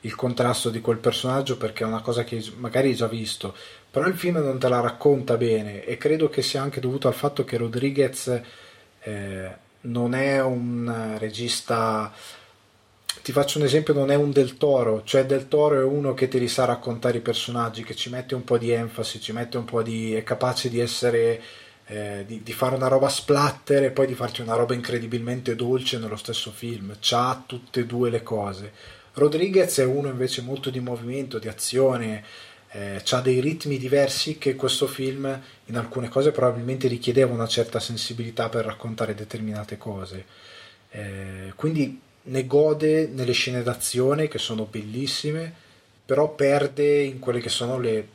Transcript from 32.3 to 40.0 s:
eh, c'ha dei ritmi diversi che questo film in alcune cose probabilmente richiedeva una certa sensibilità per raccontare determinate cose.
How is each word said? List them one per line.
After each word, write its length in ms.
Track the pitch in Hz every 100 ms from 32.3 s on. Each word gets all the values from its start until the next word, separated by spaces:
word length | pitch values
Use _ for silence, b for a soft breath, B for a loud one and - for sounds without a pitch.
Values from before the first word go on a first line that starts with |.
| B B B B
eh, 320 | 107 101 98
c'ha 160 | - 131
dei 200 | 127 127
ritmi 360 | 135 165 147 135
diversi 640 | 127 139 135 - - 151
che 180 | 143 135
questo 300 | 135 - 135
film 520 | 135 131 135 135 135 B B -
in 100 | 117
alcune 320 | 120 - 120
cose 220 | 143 143
probabilmente 560 | - 127 120 120 131 131
richiedeva 420 | 120 - 123 131
una 120 | 120 113
certa 320 | - 113 -
sensibilità 680 | - 113 - 117 113 - 113
per 160 | 117
raccontare 500 | 110 110 123 110 110
determinate 600 | 104 107 110 110 104 104 101
cose. 480 | - 98